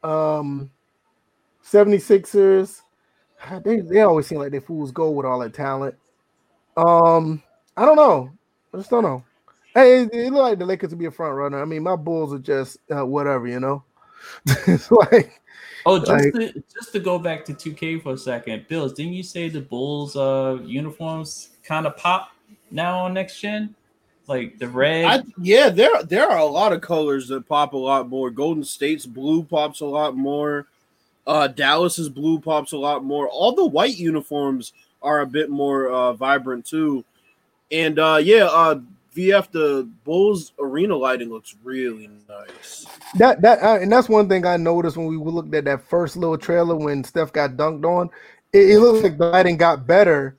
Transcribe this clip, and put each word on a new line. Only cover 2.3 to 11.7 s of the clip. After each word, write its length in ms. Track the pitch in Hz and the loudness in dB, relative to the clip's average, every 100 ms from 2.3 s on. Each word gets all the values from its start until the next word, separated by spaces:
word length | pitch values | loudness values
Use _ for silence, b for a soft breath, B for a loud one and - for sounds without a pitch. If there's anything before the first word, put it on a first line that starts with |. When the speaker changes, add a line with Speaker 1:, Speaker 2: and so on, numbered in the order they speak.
| 202 196 190 190 - _ _ _ _ | 2 4 4 0 -10 _ _ _ _
Speaker 1:
<sighs> 400 | _ _ - 185 | _ _ -18 -8
they, 180 | - 226 | -2 -2
they 200 | 170 190 | 2 4
always 260 | 214 160 139 | 4 4 0
seem 120 | 156 | -6
like 140 | 143 | -6
they 80 | 139 | -8
fools 300 | - 160 143 | -8 -10 -8
go 200 | 127 160 | -4 -2
with 160 | 143 131 | -2 -4
all 120 | 127 | -4
that 120 | 117 | -6
talent. 440 | - 139 135 139 - _ _ _ _ _ _ _ - | -8 -8 -6 -8 -12 _ _ _ _ _ _ _ 0
Um, 640 | 165 170 170 165 160 160 _ _ _ - | 4 6 6 4 0 -6 _ _ _ 0
I 80 | |
don't 120 | 247 302 | 4 6
know. 340 | 285 160 127 156 _ _ _ | 6 4 -2 _ _ _ _
I 60 | 185 | -16
just 100 | 196 | -4
don't 120 | 240 | 0
know. 200 | 202 131 - _ _ _ _ | 0 -4 -12 _ _ _ _
Hey, 280 | 240 262 254 | 6 8 8
it, 120 | 233 | 4
it 180 | 233 247 | -4 -2
look 100 | 277 | 0
like 160 | 262 202 | 0 0
the 80 | 180 | -4
Lakers 240 | 185 175 | -4 -6
will 80 | 170 | -8
be 80 | 165 | -10
a 40 | |
front 240 | 139 160 | -8 -8
runner. 260 | 139 143 139 | -4 -6 -6
I 40 | |
mean, 180 | 151 | -8